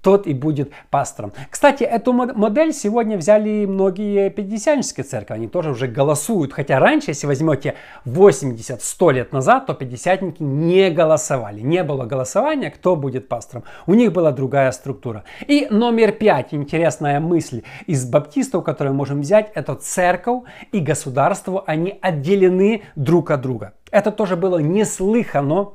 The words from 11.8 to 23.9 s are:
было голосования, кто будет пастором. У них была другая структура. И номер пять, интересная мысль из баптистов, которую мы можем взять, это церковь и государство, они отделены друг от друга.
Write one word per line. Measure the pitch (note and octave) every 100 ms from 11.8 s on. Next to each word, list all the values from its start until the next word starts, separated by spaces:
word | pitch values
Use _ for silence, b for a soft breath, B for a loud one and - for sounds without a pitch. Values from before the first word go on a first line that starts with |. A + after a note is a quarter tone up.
было | D3+ C#3
голосования, | A#2+ C3+ B2+ F#3+ C#4 D4+ E3
кто | - F3+
будет | F3 C3+ B2 -
пастором. | A#2 - B2 B B -
У |
них | G#3 A#3
была | F3 D#3+
другая | B2+ C3 C#3 C3
структура. | - C3+ C3 B2+ G#2+ B B -
И | C#4+ C#4+
номер | G#3 A#3+ A3+ G#3+
пять, | - G#3 D3 B2
интересная | D3 C#3 D#3+ E3 - D3 C#3+
мысль | D#3+ E3+ D#3+ A#2 B B -
из | C#3+
баптистов, | B2 C#3 - C#4 C4 F#3
которую | - C#3+ C#3
мы | C3+
можем | C3+ C#3+
взять, | C#3+ G#3 G#3+
это | - C#3
церковь | C3 - - F3+ F3+ - B3 B3 B B
и | G#3
государство, | C#3+ C#3+ C#3+ B2+ D3+ F#3+ - F#3 -
они | D#3 F3 -
отделены | F#3 D#3 C#3 G3+ F#3 F#3 G3+ A3+ B
друг | - C3 F3 -
от | D3
друга. | B2+ A#2 G2 - _